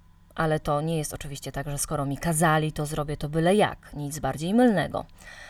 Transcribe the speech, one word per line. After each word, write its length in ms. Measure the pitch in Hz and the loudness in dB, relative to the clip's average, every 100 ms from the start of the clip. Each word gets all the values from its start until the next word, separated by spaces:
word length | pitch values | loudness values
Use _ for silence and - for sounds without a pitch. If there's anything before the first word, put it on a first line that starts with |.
| - - - - | -20 -20 -16 -2
Ale 240 | 160 156 | 2 2
to 220 | - 147 | 2 0
nie 160 | 160 165 | 0 -2
jest 160 | 147 | -2
oczywiście 380 | - 147 143 135 | -8 -10 -10 -8
tak, 180 | 139 143 | -8 -6
że 80 | 143 | -6
skoro 280 | - 147 139 | -4 -2 -2
mi 120 | 135 | -2
kazali, 540 | 175 156 165 156 156 | 0 2 4 4 2
to 140 | 151 147 | -2 -4
zrobię 320 | 156 147 147 | -4 -4 -6
to 120 | 147 | -4
byle 260 | 160 170 208 | 2 4 4
jak. 380 | 175 - - | 4 0 -12
Nic 260 | 139 147 143 | -10 -8 -4
bardziej 340 | 135 135 165 | -6 -4 0
mylnego. 520 | 220 247 190 143 - - - - - - | 4 6 4 0 -4 -8 -16 -20 -18 -20